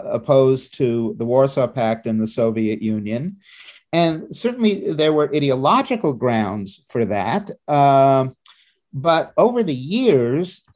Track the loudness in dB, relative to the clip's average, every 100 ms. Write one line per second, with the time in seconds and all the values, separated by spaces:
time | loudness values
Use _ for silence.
0 | -4 -4 2 4 4 2 -4 -4 -2 -2
1 | -4 -4 0 2 2 2 -2 0 -2 -2
2 | -4 -2 -2 -2 -2 0 -2 -2 -4 -4
3 | -4 -6 -8 -12 _ -20 -20 -20 _ 0
4 | 0 -2 -8 -6 -6 0 0 0 -2 0
5 | 2 2 0 0 0 0 2 2 0 -2
6 | -2 -2 0 0 -2 -4 -8 -14 _ -4
7 | -2 -2 -2 -4 -6 -12 -2 2 4 6
8 | 6 4 0 -6 -20 _ _ _ _ -4
9 | 0 0 0 2 2 2 -2 -4 -4 0
10 | 2 4 2 0 -4 -10 _